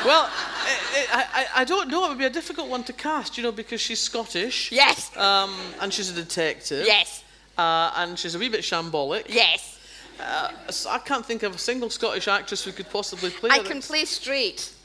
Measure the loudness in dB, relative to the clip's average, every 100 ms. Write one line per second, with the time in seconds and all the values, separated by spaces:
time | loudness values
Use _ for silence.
0 | 6 6 6 -2 -6 -4 0 0 2 0
1 | 2 2 2 0 2 2 4 2 2 0
2 | 0 0 -2 -2 -6 -8 -6 -6 -6 -6
3 | -2 -2 -4 -4 -4 -4 -6 -4 -2 -2
4 | -2 -2 -2 -2 -2 -2 0 6 6 6
5 | -2 0 4 4 2 -4 -10 -4 -2 -2
6 | -2 -4 -4 0 0 0 -4 0 4 4
7 | 4 -4 -14 -20 -8 0 2 4 2 0
8 | -4 -4 -6 -2 -2 -2 -2 -2 0 -2
9 | 0 -2 0 4 6 4 -2 -14 -18 -20
10 | -18 -10 -4 -2 -2 -6 -8 -6 -2 -4
11 | -2 -4 -2 -4 -4 -2 -2 -2 -4 -2
12 | -2 0 2 0 0 -6 -6 -10 -6 -4
13 | -4 -4 -4 -2 4 4 2 -6 -4 -2
14 | -2 -4 -2 -2 -2 -4 -10 -12